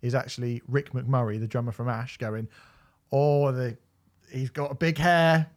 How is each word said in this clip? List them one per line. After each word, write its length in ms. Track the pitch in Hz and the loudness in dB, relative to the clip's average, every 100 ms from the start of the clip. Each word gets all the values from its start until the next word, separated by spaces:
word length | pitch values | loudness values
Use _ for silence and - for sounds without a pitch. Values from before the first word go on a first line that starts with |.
is 140 | 123 127 | -2 -2
actually 460 | - - 120 117 - | -4 -6 -6 -6 -2
Rick 240 | 135 - | -2 -2
McMurray, 460 | 127 123 131 113 110 | -6 0 0 0 -2
the 80 | 113 | -2
drummer 240 | 123 120 | -2 -4
from 180 | 110 123 | -4 -4
Ash, 280 | 117 123 - | -4 -6 -8
going, 300 | 113 110 110 - - _ _ _ - | -6 -6 -8 -12 -20 _ _ _ -4
"Oh, 400 | 139 147 143 143 | 2 4 4 2
the, 260 | 127 123 113 _ _ _ _ - | 0 -4 -6 _ _ _ _ -10
he's 180 | 131 131 | -6 -6
got 220 | 147 143 | -6 -6
a 40 | 131 | 0
big 220 | 165 151 | 0 2
hair 500 | 175 170 165 160 156 | 4 6 6 4 2